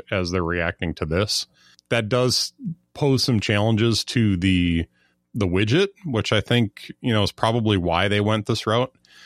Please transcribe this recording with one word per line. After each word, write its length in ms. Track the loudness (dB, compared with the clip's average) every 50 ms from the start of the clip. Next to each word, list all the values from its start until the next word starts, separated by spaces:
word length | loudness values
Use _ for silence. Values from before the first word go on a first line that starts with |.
| -8 -4
as 180 | -4 -2 -2 -2
they're 140 | -2 -2 -2
reacting 500 | -2 -2 -2 -2 -2 -4 -4 -6 -6 -4
to 100 | -6 -4
this. 420 | -2 0 0 0 0 -2 -6 -6 -10 _ _ _ _ _ _ _ _
That 180 | -2 -2 -2
does 460 | 0 0 0 0 0 0 -2 -4 -6 -8 -10 -10 -10 -10 -10 _ _ _
pose 300 | -2 0 0 2 2 2
some 160 | 2 0 0
challenges 640 | 2 0 0 2 2 2 2 2 2 2 0 -2 -4
to 320 | -2 0 0 2 2 2
the, 480 | 2 2 2 2 4 2 2 0 0 -2 -4 _ _ _ _ _ _ _ _ -4
the 140 | -2 -2
widget, 400 | 0 2 0 2 2 2 2 0 0 -4 -10 -8
which 260 | -4 -2 -2 0 0
I 100 | 0 0
think, 500 | 2 2 2 2 2 0 -4 -10 -18 -20 -16 -6
you 100 | -4 0
know, 120 | 0 2 0
is 80 | 0
probably 440 | 0 0 0 0 2 2 2 2 0
why 320 | 2 0 0 0 2 2
they 140 | 2 0 0
went 240 | 0 0 0 0 -2
this 220 | -2 -4 -2 -2
route. 260 | 0 0 0 0 -2 _ _ _ _ -20 -20 -20